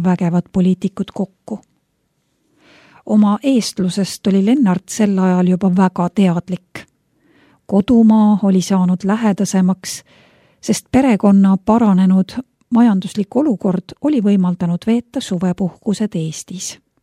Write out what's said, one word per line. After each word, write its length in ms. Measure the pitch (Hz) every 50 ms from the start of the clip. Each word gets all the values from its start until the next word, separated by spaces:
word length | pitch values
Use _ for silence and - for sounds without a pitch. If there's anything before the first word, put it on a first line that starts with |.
| 170
vägevad 440 | 185 180 175 185 170 170 175 175 _ -
poliitikud 600 | 190 180 185 185 180 - 190 - - 196 - -
kokku. 460 | - 196 - _ _ _ - 220 202 - _ _ _ _ _ _ _ _ _ _ _ _ _ _ _ _ _ _ _ _ _ _ _ _ _ _ - _
Oma 320 | - 214 214 208 202 208 208 -
eestlusest 840 | 277 269 240 196 - - - 185 180 175 202 196 - - - -
oli 200 | 214 190 196 190
Lennart 420 | 208 247 302 269 190 180 185 - -
sel 300 | - - 220 202 196 190
ajal 280 | 185 185 180 180 180
juba 240 | 180 185 180 196 190 175
väga 320 | 185 190 185 180 - 175 175 -
teadlik. 720 | - 202 185 170 175 - - 185 175 _ _ - - - _ _ _ _ _ _ _ _ _ _ _ _ _ _ _ _
Kodumaa 720 | - - 196 190 - 254 226 226 220 214 220 214 208 214 190 -
oli 200 | 196 190 185 175
saanud 420 | - 196 190 185 180 180 180 -
lähedasemaks, 960 | 190 202 220 240 214 196 - 202 190 - 190 185 185 190 185 - - - - - _ _ _ _ _ _ _ _ _ _ _
sest 260 | - - 208 - - _ -
perekonna 640 | 254 269 269 226 185 - 202 202 196 196 196 190
paranenud 760 | 190 - - 214 233 233 208 196 180 190 185 185 190 185 - - 233 262 _ _ _ _ _
majanduslik 680 | - 226 240 240 208 190 180 190 - 220 202 - -
olukord 580 | 240 294 311 226 175 - 202 180 185 - - - - -
oli 180 | 285 302 262
võimaldanud 680 | 190 208 202 196 185 180 175 175 180 170 170 170 -
veeta 340 | - 226 240 240 _ - 277
suvepuhkused 920 | 247 - 190 175 175 185 180 - 202 175 - - _ - 202 - 214 208 -
Eestis. 640 | 175 160 160 156 - - - 180 185 - - - - _ _ _ _